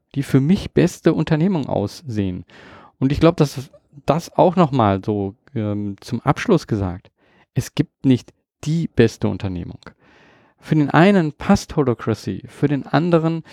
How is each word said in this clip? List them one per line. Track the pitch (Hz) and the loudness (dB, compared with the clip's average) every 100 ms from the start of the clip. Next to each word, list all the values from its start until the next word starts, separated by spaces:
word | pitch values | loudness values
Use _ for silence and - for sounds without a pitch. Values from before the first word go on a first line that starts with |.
| _ | _
die | 139 | -8
für | 135 139 | 0 2
mich | 139 202 - | 4 0 0
beste | - 160 - 170 | 2 0 2 0
Unternehmung | 156 156 151 185 175 - | 0 0 0 0 -2 -2
aussehen. | 101 101 - 135 107 95 90 - - - - - - | -2 -4 -8 -8 -4 -4 -6 -12 -20 -20 -20 -18 -4
Und | 131 | -2
ich | 147 | 2
glaub, | 165 170 | 2 2
dass | 147 - 127 - _ 143 - | 0 -2 -16 -20 _ -10 -2
das | 151 - - | -2 -2 2
auch | 170 180 | 2 4
nochmal | 170 135 104 98 | 2 2 2 2
so, | 107 104 98 101 _ | -2 -4 -4 -8 _
ähm, | 113 104 104 104 98 | -6 -6 -4 -8 -10
zum | - 117 | -10 -6
Abschluss | 139 156 - 175 - | -4 -2 0 0 0
gesagt, | 107 95 87 - _ _ _ _ | -4 -4 -6 -14 _ _ _ _
es | - - | -6 -6
gibt | - - _ 139 | -4 -6 _ 2
nicht | 123 - _ _ _ | 2 0 _ _ _
die | 147 165 160 | -4 -4 -2
beste | - 113 - 107 | 2 2 2 -6
Unternehmung. | 98 98 90 85 - - - _ _ _ _ _ _ | -4 -6 -8 -10 -14 -20 -20 _ _ _ _ _ _
Für | - 156 | -2 0
den | 139 | 2
einen | 143 190 196 156 | 4 6 4 2
passt | - - - - - | -2 0 0 0 -2
Holacracy, | 127 113 - 110 - 95 - | 0 0 -2 -4 -4 -8 -10
für | - 143 | -4 -2
den | 143 - | -2 -2
anderen | 143 175 170 160 165 - | 0 2 2 2 -2 -8